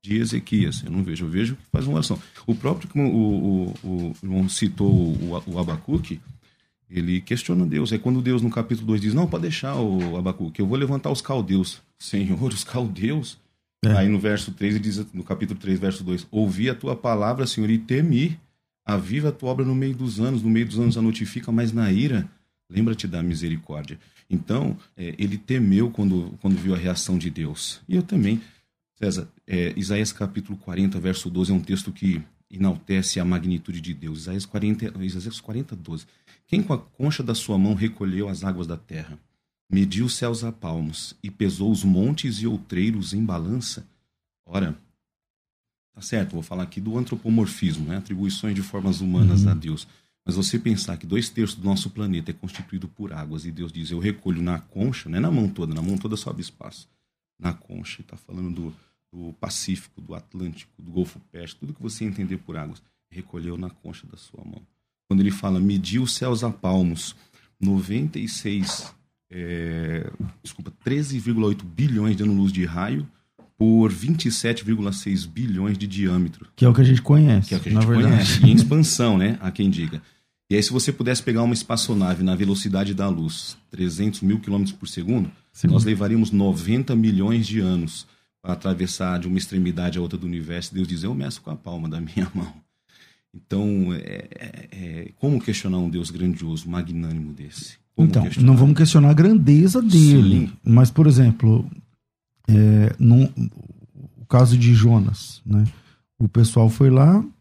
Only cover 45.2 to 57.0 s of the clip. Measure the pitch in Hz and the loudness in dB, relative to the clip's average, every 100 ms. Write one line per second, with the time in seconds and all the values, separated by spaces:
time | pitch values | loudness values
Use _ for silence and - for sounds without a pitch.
45.2 | _ _ _ _ _ _ _ - 98 113 | _ _ _ _ _ _ _ -20 -6 -6
46.2 | 95 85 78 90 90 - 104 117 123 117 | -4 -8 -10 -10 -10 -8 -8 -6 -6 -6
47.2 | 113 113 98 - 92 78 76 95 - 95 | 0 0 0 -2 -4 -4 -6 -8 -8 -6
48.2 | 98 98 110 98 98 101 98 90 95 90 | -6 -4 -6 -6 -6 -6 -4 -4 -2 2
49.2 | 101 98 101 85 78 78 - _ _ _ | 4 4 2 0 -4 -10 -12 _ _ _
50.2 | - 87 98 120 117 101 - 87 82 98 | -8 -4 -4 -4 -2 -4 -4 -10 -4 -4
51.2 | 113 - 104 82 95 98 107 104 104 87 | -4 -4 -6 -4 -4 -2 -4 -8 -4 -4
52.2 | 82 82 90 - 92 92 90 _ 101 78 | -6 -12 -12 -14 -12 -12 -12 _ -14 -12
53.2 | 76 78 85 82 87 82 80 85 101 101 | -12 -10 -12 -10 -12 -10 -10 -4 -4 -4
54.2 | 95 82 87 82 - 92 117 123 80 85 | -4 -2 -2 -4 -8 -6 -4 -4 -6 -2
55.2 | 151 147 104 98 80 78 85 95 107 107 | 0 0 -2 -4 -8 -6 -4 -4 -6 -10
56.2 | - - 87 _ - - _ _ | -10 -12 -14 _ -20 -20 _ _